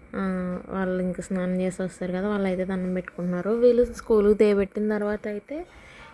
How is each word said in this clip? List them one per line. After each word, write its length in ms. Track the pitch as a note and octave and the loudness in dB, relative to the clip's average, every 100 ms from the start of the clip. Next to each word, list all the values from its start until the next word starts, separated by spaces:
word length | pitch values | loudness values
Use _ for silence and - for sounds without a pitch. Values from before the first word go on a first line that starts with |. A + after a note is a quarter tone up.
| - G3 | -12 -6
ఆ, 420 | F#3+ F#3 F3+ F3+ - | -4 -2 -4 -6 -6
వాళ్ళు 340 | F#3+ F#3 F#3 | -4 -2 0
ఇంకా 200 | F3+ F3+ | -2 -4
స్నానం 380 | - F#3+ F3+ F#3 | -4 -4 -2 0
చేసి 220 | F#3 F3+ | -2 -2
వస్తారు 300 | F#3 - F3+ | -6 -6 -6
కదా, 160 | F3+ G3+ | -2 -2
వాళ్ళు 200 | G#3 F#3+ | 0 0
అయితే 160 | F#3 | -2
దండం 300 | F#3 F#3 F#3 | -2 -2 -2
పెట్టుకుంటున్నారు. 560 | F#3 F3+ - F3 F3+ F#3 | -4 -6 -6 -4 -2 -2
వీళ్ళు 340 | A3+ B3 A#3 | 4 4 6
స్కూల్కి 540 | A#3+ A3+ - A3 G#3 G#3 | 2 -2 2 4 6 6
దేబెట్టిన 560 | G#3+ G3+ G3 A3 G#3+ | 6 4 0 -2 -2
తర్వాత 320 | G#3+ G#3 G#3 G#3+ | -2 -2 -4 -6
అయితే 400 | G#3 - D4 F4+ - - - - | -10 -10 -10 -10 -18 -20 -20 -20